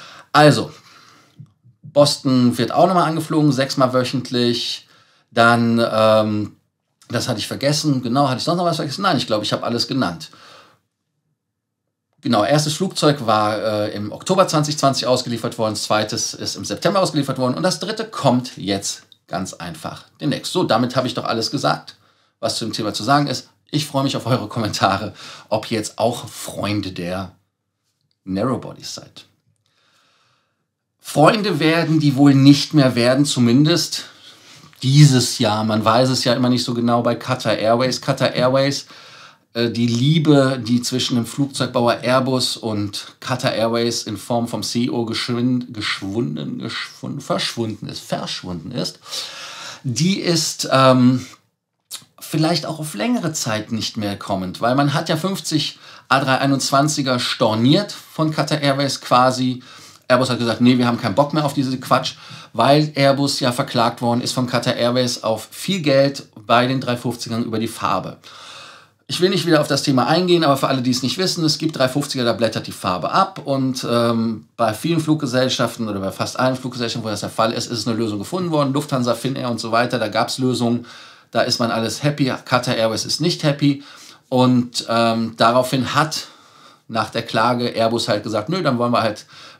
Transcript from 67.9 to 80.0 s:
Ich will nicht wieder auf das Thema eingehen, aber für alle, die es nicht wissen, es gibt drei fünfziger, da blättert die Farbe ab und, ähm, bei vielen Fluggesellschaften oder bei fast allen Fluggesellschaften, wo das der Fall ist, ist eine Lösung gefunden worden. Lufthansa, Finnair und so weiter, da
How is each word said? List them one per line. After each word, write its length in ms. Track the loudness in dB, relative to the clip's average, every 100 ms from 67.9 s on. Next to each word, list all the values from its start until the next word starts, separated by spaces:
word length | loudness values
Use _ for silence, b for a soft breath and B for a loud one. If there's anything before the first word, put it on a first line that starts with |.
| -2 -4 -10 B B B B B B B B -8
Ich 140 | 0
will 100 | 2
nicht 160 | 2 2
wieder 140 | 2
auf 80 | 2
das 140 | 0
Thema 240 | 2 2 4
eingehen, 380 | 2 4 4
aber 120 | 4 2
für 120 | 2
alle, 140 | 0
die 80 | 0
es 120 | 0
nicht 160 | -2 -2
wissen, 260 | -2 0
es 140 | 0 0
gibt 180 | -2 0
drei 120 | 0
fünfziger, 360 | 0 -4 -2
da 80 | -2
blättert 340 | 0 0 -2 -8
die 60 |
Farbe 400 | -6 -4 -2 0
ab 280 | 0 0 -2
und, 420 | -4 -2 -2 -2 0
ähm, 600 | 2 2 2 0 -4 -8 -4
bei 180 | -2
vielen 260 | -2 -2 0
Fluggesellschaften 880 | 2 0 0 0 0 0 -2 -4 -6
oder 120 | -4
bei 100 | -6
fast 280 | -4 -6 -2
allen 180 | -2 -2
Fluggesellschaften, 480 | -6 -6 -6 -4
wo 60 | -6
das 100 | -6
der 100 | -6
Fall 220 | 0 0
ist, 180 | 0 -4
ist 160 | -4 -2
eine 100 | -2
Lösung 220 | -2 -4
gefunden 320 | -4 -4 -2
worden. 240 | 0 0
Lufthansa, 400 | 0 -2 -2 0
Finnair 360 | -2 -4 -4 -4
und 100 | -4
so 120 | -2
weiter, 260 | 0 2
da 100 | 0